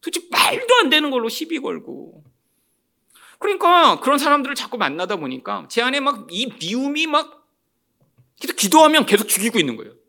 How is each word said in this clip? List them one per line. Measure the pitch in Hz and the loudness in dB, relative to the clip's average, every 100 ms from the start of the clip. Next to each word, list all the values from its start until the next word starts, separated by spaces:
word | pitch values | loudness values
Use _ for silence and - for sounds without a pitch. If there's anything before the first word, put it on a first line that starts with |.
도대체 | - 339 - | -8 -10 -6
말도 | - - 494 494 494 | -2 0 -2 2 4
안 | 339 | 4
되는 | 311 302 | 2 2
걸로 | 262 226 | -2 -4
시비 | - 320 320 | -6 -8 -8
걸고, | 277 170 - 135 - - _ _ _ _ _ _ _ _ _ _ - _ | -6 -8 -10 -16 -18 -20 _ _ _ _ _ _ _ _ _ _ -20 _
그러니까 | 403 381 370 349 320 165 | -2 2 4 6 6 4
그런 | - 285 | 0 0
사람들을 | 294 285 269 | 2 0 0
자꾸 | 277 - 240 | -8 -8 -4
만나다 | 170 147 180 202 | -4 -4 -6 -6
보니까 | 143 131 - 202 143 | -6 -10 -8 -10 -6
제 | - | -2
안에 | 247 277 | 0 0
막 | 269 262 147 | -2 -4 -8
이 | 170 254 - | -8 -8 -8
미움이 | 160 233 277 285 320 | -8 -4 -4 -4 -2
막 | 294 311 - _ _ _ _ _ _ _ _ _ _ | -2 -4 -14 _ _ _ _ _ _ _ _ _ _
계속 | - - | -10 -4
기도하면 | 202 311 311 311 254 | 4 6 8 6 2
계속 | 202 208 | 0 0
죽이고 | - 214 226 | -2 -2 -2
있는 | 147 113 | -2 -4
거예요. | 107 117 | -12 -20